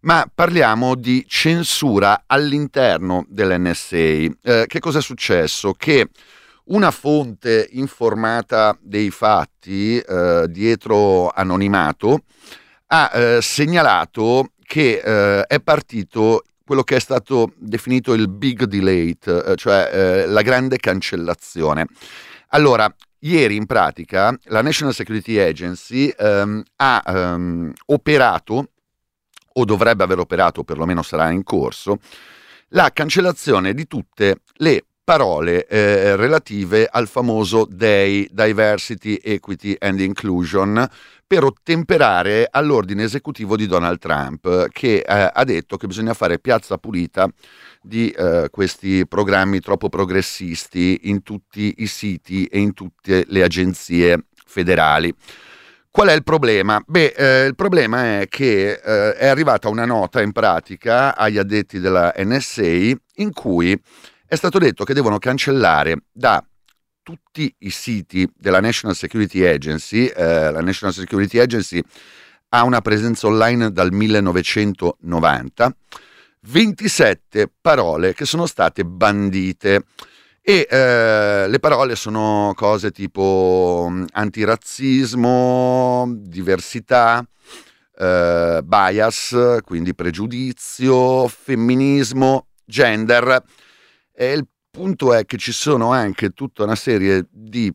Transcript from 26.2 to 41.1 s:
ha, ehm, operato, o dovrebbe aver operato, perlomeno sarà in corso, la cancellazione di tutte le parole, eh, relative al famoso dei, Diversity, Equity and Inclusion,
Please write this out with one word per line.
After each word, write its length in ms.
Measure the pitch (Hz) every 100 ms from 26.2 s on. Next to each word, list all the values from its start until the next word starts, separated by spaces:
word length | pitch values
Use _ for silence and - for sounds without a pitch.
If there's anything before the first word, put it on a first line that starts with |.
| 107 101 101 107 -
ha, 280 | _ 135 117 -
ehm, 680 | 92 90 87 87 85 82 - -
operato, 800 | 143 - 151 120 82 - 117 139 _ _ _ _ _ _ _ _
o 120 | - 110
dovrebbe 360 | 104 117 113
aver 160 | 92 92
operato, 460 | 87 87 87 -
perlomeno 380 | 71 78 82 87
sarà 260 | 78 78 80
in 140 | 87
corso, 560 | 95 101 64 - - 101 _ - - - _ - _
la 220 | - 156
cancellazione 840 | - 160 - 180 - - 104 92
di 120 | 110 -
tutte 520 | - - _ 101 95 _
le 320 | _ 160 127 _ _
parole, 640 | - 160 110 78 82 87 -
eh, 500 | 107 104 101 101 98
relative 680 | 120 156 - 104 92 107 113
al 180 | 117 110
famoso 580 | - 123 110 101 113 107
dei, 600 | 87 110 101 98 101 98
Diversity, 880 | 95 110 104 107 104 - 101 107 107
Equity 520 | - 101 - 92 101 98
and 220 | 101 98
Inclusion, 880 | 95 98 104 90 85 98 98 110 127 - -